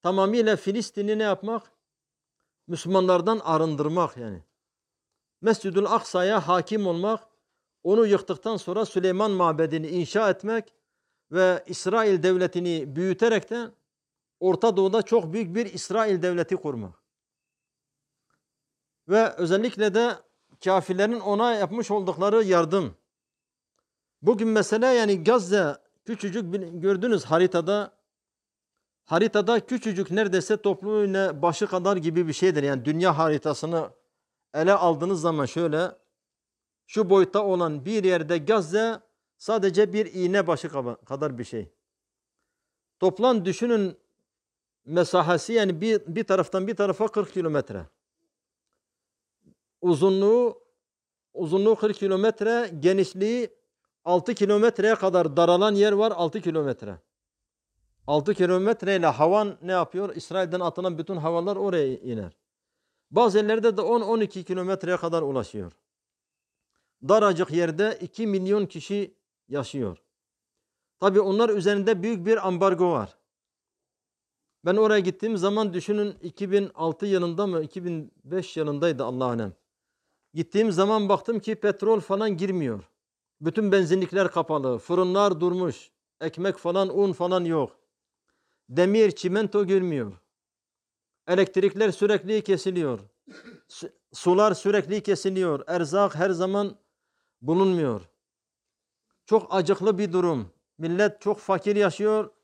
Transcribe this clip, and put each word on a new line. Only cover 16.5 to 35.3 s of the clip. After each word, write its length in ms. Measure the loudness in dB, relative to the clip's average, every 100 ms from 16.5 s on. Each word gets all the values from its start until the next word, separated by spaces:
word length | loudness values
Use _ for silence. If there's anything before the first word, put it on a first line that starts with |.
| -4
kurmak. 480 | -4 -8 -10 -16 _ _ _ _ _ _ _ _ _ _ _ _ _ _ _ _ _ _ _ _ 0
Ve 260 | 2 2
özellikle 600 | 0 0 2 0 0 0
de 220 | 2 0 -2 _ _ _ _
kafirlerin 560 | 0 0 0 0 0 0
ona 340 | -2 0 0
yapmış 380 | 0 -2 -4 -2
oldukları 520 | -2 -2 -2 2 2
yardım. 520 | 4 2 4 0 -2 -10 _ _ _ _ _ _ _ _ _ _ _ _
Bugün 260 | 0 2 2
mesele 380 | 0 0 2 2
yani 380 | 2 2 2
Gazze 540 | 2 2 2 0 0 -4 _ _ -12
küçücük 480 | -8 -6 -6 -6
bir, 80 | -8
gördünüz 640 | -8 -4 -2 0 0 -2 2
haritada, 720 | 2 2 0 -2 -4 -4 _ _ _ _ _ _ _ _ _ _ _ _
haritada 600 | 0 2 2 2 0 0
küçücük 460 | -6 -4 -4 -2
neredeyse 500 | -2 0 0 0 -2
toplu 440 | 0 -2 -2 -2 0
iğne 360 | 0 -2 0
başı 260 | -2 -2 -4
kadar 300 | -2 0 0
gibi 300 | 0 -2 -2
bir 60 |
şeydir. 300 | 0 0 2
Yani 220 | -2 -2 -2
dünya 320 | 0 2 2
haritasını 720 | 0 0 -2 -4 -4 -4 -6 _ _ _ _ _ _
ele 200 | -2 2
aldığınız 480 | 4 4 0 -2 -2
zaman 240 | 0